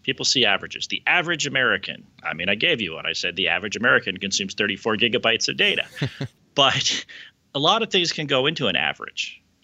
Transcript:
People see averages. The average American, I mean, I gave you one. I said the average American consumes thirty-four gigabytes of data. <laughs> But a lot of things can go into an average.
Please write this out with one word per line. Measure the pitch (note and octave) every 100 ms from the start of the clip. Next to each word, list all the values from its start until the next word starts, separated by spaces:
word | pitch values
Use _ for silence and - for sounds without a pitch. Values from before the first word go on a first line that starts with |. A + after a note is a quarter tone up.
People | - C3+ B2+
see | C#3
averages. | A2 F#2+ E2+ - -
The | - -
average | E3+ E3 E3 C#3+
American, | C3+ B2 F#2+ - - - -
I | -
mean, | D#2 F2+
I |
gave | G#2+ E3 C#3
you | F#2 D#2
one. | D#2+
I |
said | D#2+ F2+ F2
the | E2+
average | F2 G#2 -
American | B2 C3+ - -
consumes | G2 - F#2+
thirty-four | - G2+ F#2+ A2 G#2+
gigabytes | A#2 A2+ A2+ A2+ -
of | -
data. | G3+ - - - C#3 -
<laughs> | C3 _ _
But | - C3+ C3 - - - - - _ _
a | C#3
lot | D#3 A3
of | A3
things | G3 E3+
can | - D3
go | C3+ C#3
into | D#3+ A#2+
an | E2+
average. | C#2+ - - - - - _ _